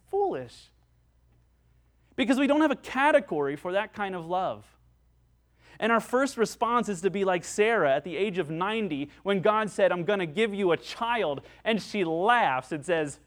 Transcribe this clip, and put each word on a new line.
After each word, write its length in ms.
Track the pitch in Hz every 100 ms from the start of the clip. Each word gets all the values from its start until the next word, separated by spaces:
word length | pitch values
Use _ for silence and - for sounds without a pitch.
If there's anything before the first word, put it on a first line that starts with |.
| _
foolish," 600 | 392 392 156 123 - - _ _ _ _ _ _ _ _ _ _ _ _ _ _
because 240 | - 233 262
we 80 | 277
don't 140 | 294
have 100 | 311
a 60 | 247
category 800 | - 262 285 302 - 156 139 147
for 160 | 180
that 200 | 190 208
kind 220 | - 196
of 120 | 185 165
love. 380 | 185 175 107 - _ _ _ _ _ _ _ _ _ - -
And 100 | 220
our 80 | 226
first 380 | - 247 269 -
response 520 | 208 - 226 240 208
is 120 | 180
to 100 | 190
be 140 | 185
like 180 | 190 180
Sarah 540 | - - 214 226 147 135
at 80 |
the 120 | 180 156
age 220 | 208 180
of 100 | 151
ninety 640 | 160 190 226 202 143 143 -
when 160 | 190 196
God 300 | 214 214 214
said, 200 | - 185
"I'm 140 | 180
gonna 220 | 165 208 170
give 280 | 147 220
you 160 | 196 190
a 60 | 156
child." 640 | - - 233 240 170 139 - -
And 180 | - 214
she 220 | - 214
laughs 680 | 165 165 202 240 185 131 -
and 160 | 156 139
says 320 | 165 147 -